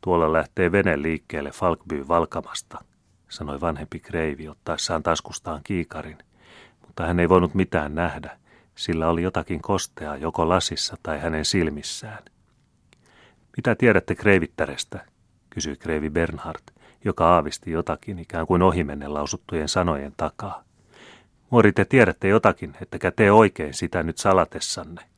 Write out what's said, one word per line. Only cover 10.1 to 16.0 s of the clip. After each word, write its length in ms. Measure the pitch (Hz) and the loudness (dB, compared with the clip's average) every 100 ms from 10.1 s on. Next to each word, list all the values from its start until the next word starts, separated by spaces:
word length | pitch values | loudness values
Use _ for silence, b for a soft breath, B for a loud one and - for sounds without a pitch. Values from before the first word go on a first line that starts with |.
| 71 | -6
joko 320 | 80 - 82 | -6 -2 2
lasissa 480 | 92 - - - - | 2 0 -6 -6 -8
tai 160 | - 76 | -8 -6
hänen 260 | 82 80 76 | -4 -4 -2
silmissään. 760 | 101 80 73 - - 113 110 - _ _ _ _ _ _ b b b b b b - | 0 0 -4 -10 -12 -12 -16 -20 _ _ _ _ _ _ b b b b b b -4
"Mitä 180 | 120 110 | 0 4
tiedätte 400 | 123 95 - 95 | 6 6 2 -2
kreivittärestä?", 920 | 107 95 78 - 73 71 - - - _ _ _ _ | 4 4 4 -4 -6 -6 -10 -12 -16 _ _ _ _
kysyi 260 | - 78 71 | -8 -8 -8
kreivi 340 | 80 78 | -6 -4